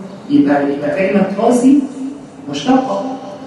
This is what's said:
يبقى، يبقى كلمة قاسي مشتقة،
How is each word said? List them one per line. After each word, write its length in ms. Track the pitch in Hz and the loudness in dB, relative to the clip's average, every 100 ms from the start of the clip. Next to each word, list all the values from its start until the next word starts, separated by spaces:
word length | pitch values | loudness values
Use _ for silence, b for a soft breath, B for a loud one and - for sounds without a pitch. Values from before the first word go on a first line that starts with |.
| - - - | -14 -14 0
يبقى، 420 | 143 143 143 - | 2 4 2 0
يبقى 360 | - - 190 190 | -2 -2 0 2
كلمة 120 | 208 - 202 | 2 2 2
قاسي 440 | 233 247 262 285 - - - - - - - | 2 4 4 2 0 -6 -10 -10 -16 -16 -10
مشتقة، 540 | - 254 262 - - - - - - | -4 0 2 2 -4 -6 -8 -12 -14